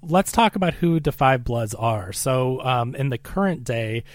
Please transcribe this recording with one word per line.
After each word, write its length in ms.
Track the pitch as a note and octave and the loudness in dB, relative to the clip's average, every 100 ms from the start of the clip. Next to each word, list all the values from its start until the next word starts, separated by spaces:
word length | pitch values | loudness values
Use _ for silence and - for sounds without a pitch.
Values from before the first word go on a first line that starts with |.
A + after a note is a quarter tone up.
let's 300 | E3+ F3 G3 | 0 0 2
talk 240 | - A3 G#3 | 2 2 2
about 180 | F3+ | -2
who 260 | - E3+ E3 | 2 2 2
Da 120 | D3+ | 0
Five 320 | - C3+ C3 | 2 4 4
Bloods 320 | A#2+ A#2 A2+ G#2+ | 0 -2 -4 -2
are. 360 | A2+ A2 F#2+ | 0 0 -4
So, 460 | - C#3 B2+ B2+ C3 | -4 0 0 0 -2
um, 340 | B2+ B2 A#2+ C3 | 0 0 0 -2
in 140 | C3+ | -2
the 100 | B2 | -4
current 440 | - - G3 D#3+ | -4 -2 0 0
day, 400 | B2 A#2 A2+ A2+ - | -4 -4 -2 -4 -8